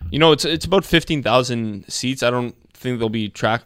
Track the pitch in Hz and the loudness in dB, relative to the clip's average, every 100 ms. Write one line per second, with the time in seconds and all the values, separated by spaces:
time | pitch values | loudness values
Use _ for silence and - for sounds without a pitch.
0 | 87 143 160 151 160 160 165 190 - 170 | -6 2 4 4 2 -4 0 0 4 2
1 | - 156 117 127 123 117 110 101 - - | 2 -2 2 2 2 -2 -4 -8 -10 -6
2 | 127 131 120 123 123 - _ _ 127 123 | -4 -2 0 0 -4 -10 _ _ -6 -2
3 | 113 110 104 - 110 113 | -2 -2 -6 -2 0 0